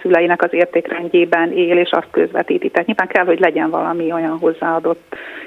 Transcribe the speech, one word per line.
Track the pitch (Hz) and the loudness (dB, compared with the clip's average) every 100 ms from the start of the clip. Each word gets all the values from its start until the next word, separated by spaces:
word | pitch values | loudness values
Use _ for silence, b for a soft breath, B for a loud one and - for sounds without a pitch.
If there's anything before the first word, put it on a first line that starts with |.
szüleinek | 185 175 175 175 | 2 2 4 2
az | 175 | 0
értékrendjében | 170 175 170 170 170 170 175 170 170 170 | 0 0 0 -2 -6 0 2 4 2 0
él, | 180 170 175 | 0 2 2
és | 175 | 2
azt | 165 - | 0 -2
közvetíti. | 165 165 - 175 175 202 | -2 0 -2 -2 -2 0
Tehát | 180 170 | -2 -2
nyilván | 214 185 | -2 0
kell, | 202 | 0
hogy | 180 170 | 2 2
legyen | 180 165 160 | 2 2 -2
valami | 165 165 170 165 | -2 -2 -2 -2
olyan | 170 160 165 | -2 -4 0
hozzáadott | 165 165 165 165 165 170 _ B B B | -2 0 -2 -2 -2 -4 _ B B B